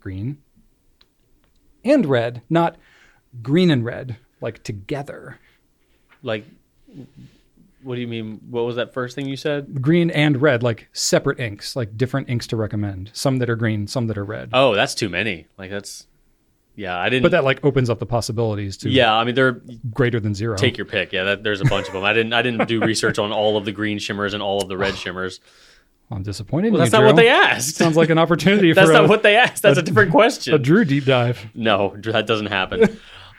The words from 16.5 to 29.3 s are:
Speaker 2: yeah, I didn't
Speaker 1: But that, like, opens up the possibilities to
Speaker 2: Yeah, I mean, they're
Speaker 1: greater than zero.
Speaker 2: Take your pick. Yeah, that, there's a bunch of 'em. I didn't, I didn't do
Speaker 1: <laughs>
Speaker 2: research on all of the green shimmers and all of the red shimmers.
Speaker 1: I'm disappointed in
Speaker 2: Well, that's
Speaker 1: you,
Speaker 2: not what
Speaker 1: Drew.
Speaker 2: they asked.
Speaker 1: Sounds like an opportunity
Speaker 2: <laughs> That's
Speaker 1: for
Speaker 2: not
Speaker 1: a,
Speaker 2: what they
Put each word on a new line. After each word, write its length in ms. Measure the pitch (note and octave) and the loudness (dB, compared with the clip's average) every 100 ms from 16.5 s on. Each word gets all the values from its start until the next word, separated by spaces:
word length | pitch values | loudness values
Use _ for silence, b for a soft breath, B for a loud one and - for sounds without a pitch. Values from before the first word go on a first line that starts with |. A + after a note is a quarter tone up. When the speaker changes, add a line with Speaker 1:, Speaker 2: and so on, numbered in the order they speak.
| _ _ - | _ _ -12
Speaker 2:
yeah, 200 | F#2 F2 | -8 -4
I 100 | G2 | 0
didn't 140 | B2+ | 2
Speaker 1:
But 80 | E3+ | 2
that, 100 | E3+ | 2
like, 200 | C3+ C3+ | 0 0
opens 260 | D3 C3 A#2+ | 0 0 0
up 80 | A2 | -2
the 80 | A2 | -2
possibilities 720 | A#2+ - A2+ A2+ G#2 G2+ G2 | -4 -4 -4 -4 -4 -8 -6
to 120 | C3 | 0
Speaker 2:
Yeah, 220 | C3 A2+ | 2 4
I 120 | A2 | 2
mean, 100 | A#2 | 0
they're 260 | B2 C3 B2 - A#2 A#2+ | 2 0 0 -10 -14 -10
Speaker 1:
greater 280 | A2 A#2+ A#2+ | -2 -2 0
than 140 | G#2 | -4
zero. 220 | G2+ A#2 G2 | -4 -4 0
Speaker 2:
Take 200 | B2+ G#2 | -2 -2
your 60 | G2 | -6
pick. 260 | G#2 F2 | -6 -4
Yeah, 120 | F#2+ | -4
that, 180 | F#2+ G2+ | -2 -2
there's 180 | A2 G2+ | -4 -2
a 40 | |
bunch 240 | G2 G2 G2 | 0 0 -2
of 60 | F#2+ | -4
'em. 80 | |
I 80 | G2+ | 0
didn't, 200 | A2 A2+ | 0 0
I 100 | A#2 | 0
didn't 260 | B2 A2+ A2 | 0 -2 -2
do 120 | A2+ | 0
Speaker 1:
<laughs> 40 | |
Speaker 2:
research 340 | A2+ G#2+ A2 A2 | 0 0 -2 -2
on 140 | G#2 | -2
all 240 | G#2+ G#2+ G#2+ | 0 0 0
of 80 | |
the 80 | G2+ | -2
green 260 | G2+ G#2+ G#2 | -4 -4 -4
shimmers 340 | - G2+ G2+ | -6 -4 -4
and 100 | G#2 | -4
all 200 | G2+ G2+ | -4 -4
of 60 | F#2+ | -4
the 80 | F#2 | -4
red 180 | G2 F#2+ | -4 -4
shimmers. 440 | G2 F2+ F#2 - b b b b b _ _ | -8 -8 -8 -10 b b b b b _ _
Speaker 1:
I'm 120 | F#2+ | -10
disappointed 460 | G2+ F#2+ - D3+ A3+ | -8 -10 -6 -2 0
in 60 | |
Speaker 2:
Well, 60 | F#3 | 2
that's 100 | - | 4
Speaker 1:
you, 60 | A3 | 6
Speaker 2:
not 60 | G#3+ | 6
what 80 | A3 | 8
Speaker 1:
Drew. 80 | |
Speaker 2:
they 60 | A#3 | 6
asked. 440 | D#4+ F#4+ A#2+ B2+ - | 4 2 0 -4 0
Speaker 1:
Sounds 200 | E3+ D#3 | 2 4
like 140 | D#3+ | 4
an 80 | D#3+ | 4
opportunity 540 | E3 E3+ E3 G3+ F3 | 2 2 2 4 4
Speaker 2:
<laughs> 20 | |
That's 120 | E3+ D#3+ | 6 8
Speaker 1:
for 40 | |
Speaker 2:
not 140 | D3+ D#3 | 8 6
Speaker 1:
a, 20 | |
Speaker 2:
what 140 | G#3+ | 4
they 120 | G#3+ | 4